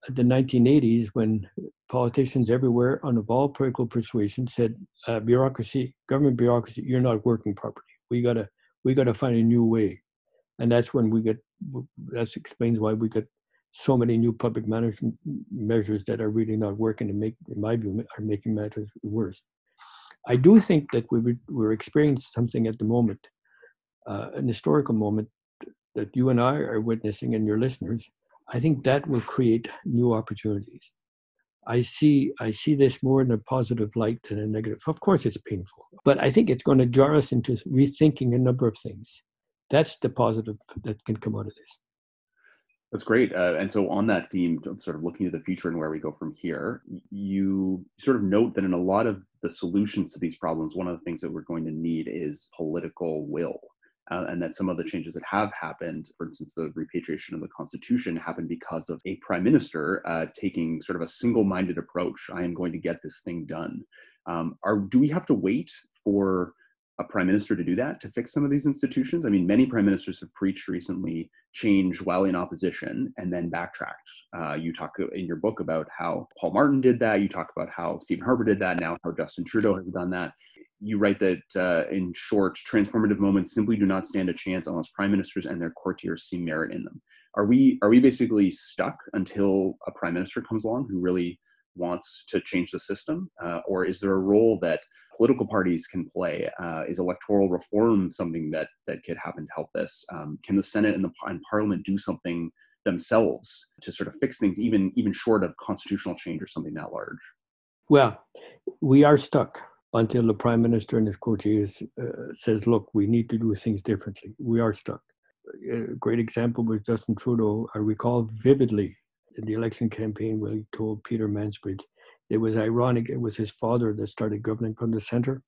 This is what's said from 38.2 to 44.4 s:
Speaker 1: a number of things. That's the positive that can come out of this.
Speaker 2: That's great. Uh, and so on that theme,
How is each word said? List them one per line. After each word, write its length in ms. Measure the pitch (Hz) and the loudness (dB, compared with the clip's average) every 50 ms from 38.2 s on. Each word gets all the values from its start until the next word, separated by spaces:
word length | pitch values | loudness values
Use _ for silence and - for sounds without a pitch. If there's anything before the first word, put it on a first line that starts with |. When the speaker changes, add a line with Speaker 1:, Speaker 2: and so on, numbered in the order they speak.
| 135 123 120 | 0 2 2
Speaker 1:
a 40 | 123 | 4
number 280 | 127 127 123 123 131 117 | 4 2 2 2 2 0
of 100 | 107 - | 0 -2
things. 440 | - - 92 98 110 - - - _ _ _ _ _ _ _ _ _ _ | -12 -14 -14 -14 -18 -20 -20 -20 _ _ _ _ _ _ _ _ _ _
That's 260 | - 143 160 156 - - | 2 2 2 2 -2 -4
the 120 | - - | -4 -4
positive 480 | - - 123 110 110 113 110 110 107 107 _ - - - 104 | 0 2 0 2 2 -2 -4 -6 -8 -12 _ -16 -16 -12 -8
that 200 | 113 107 104 _ | -8 -8 -8 _
can 120 | - 110 107 | -6 -6 -4
come 180 | - 110 107 | -4 -6 -4
out 120 | 107 101 104 | -4 -6 -8
of 80 | - | -12
this. 240 | _ - _ - _ _ _ _ _ _ _ _ _ _ _ _ _ _ _ _ _ _ _ _ _ _ _ | _ -20 _ -20 _ _ _ _ _ _ _ _ _ _ _ _ _ _ _ _ _ _ _ _ _ _ _
Speaker 2:
That's 120 | - 104 - | -10 -10 -2
great. 300 | - 110 117 123 98 - | 2 4 4 4 2 2
Uh, 220 | 90 90 90 85 78 | 0 0 0 0 0
and 120 | 98 98 | -2 -2
so 200 | - 107 98 87 | 0 0 0 0
on 160 | - 98 107 113 | 0 0 0 2
that 240 | 104 87 82 - | 0 0 -2 -4
theme, 300 | - 92 | -2 0